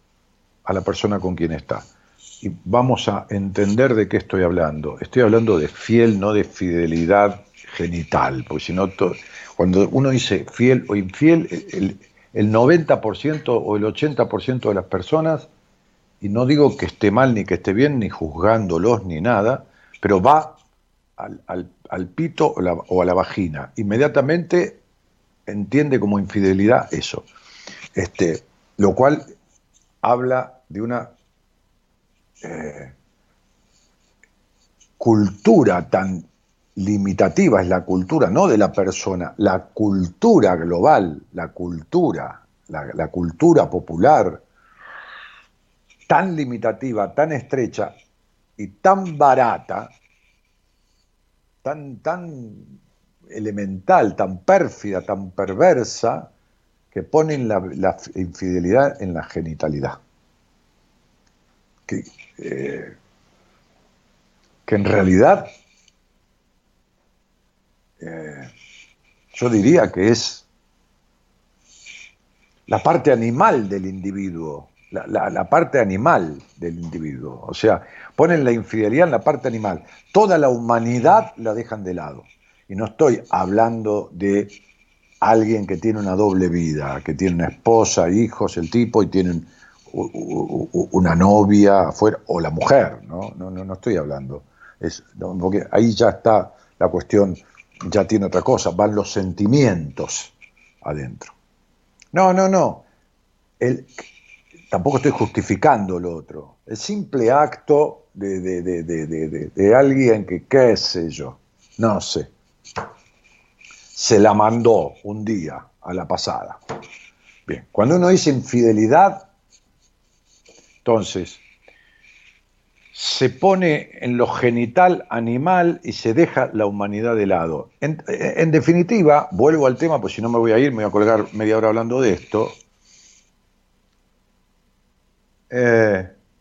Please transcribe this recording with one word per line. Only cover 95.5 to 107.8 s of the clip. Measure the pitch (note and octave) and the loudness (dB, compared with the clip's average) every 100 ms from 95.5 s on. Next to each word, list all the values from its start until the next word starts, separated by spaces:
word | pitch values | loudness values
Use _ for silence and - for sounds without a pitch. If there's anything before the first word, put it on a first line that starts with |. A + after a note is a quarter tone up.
| G2 - | -2 0
ahí | G2+ A#2 | 2 2
ya | G#2 A2+ | 4 2
está | G2 A#2 G#2+ F2+ _ _ - | 2 2 2 0 _ _ -4
la | F2+ | -2
cuestión, | F2 - G#2 G2+ F2 _ _ _ - F2+ | -2 0 2 2 -2 _ _ _ -16 -4
ya | G2+ F#2+ | -2 0
tiene | G#2+ G2 | 0 0
otra | F2+ | -2
cosa, | F2 B2 G2 | 0 0 0
van | F2 G#2 | 0 0
los | G#2 G2 | 0 -4
sentimientos | G#2 F#2 F2 G#2 C#3 B2+ F2 D2 C2 D#2 - - _ _ _ _ _ | -6 -6 -2 0 2 2 0 -6 -10 -10 -10 -12 _ _ _ _ _
adentro. | - D2+ C2 - - _ _ _ _ _ _ _ _ | -10 -10 -10 -14 -20 _ _ _ _ _ _ _ _
No, | E3+ F#3+ | 2 2
no, | F#3 F#3+ | 4 2
no. | F#3+ C3+ - _ _ _ _ _ _ _ - | 2 0 -4 _ _ _ _ _ _ _ -6
El, | A#2+ B2+ - - - _ _ - _ _ - | -4 -4 -8 -20 -20 _ _ -20 _ _ -8
tampoco | - C#3 C3+ | -2 0 0
estoy | C#3 | 0
justificando | - A2 - - G2 D3+ B2+ G2 F2 | 0 -2 -4 -4 0 2 2 0 -6
lo | F2 E2 | -6 -10
otro. | D2+ D#2 C#2+ _ - | -14 -18 -20 _ -16
El | G#2+ | -14
simple | - G#3 D3+ C#3 A2+ | -10 -10 -6 0 2
acto | C#3 D3 - - D3 | 4 2 -2 0 2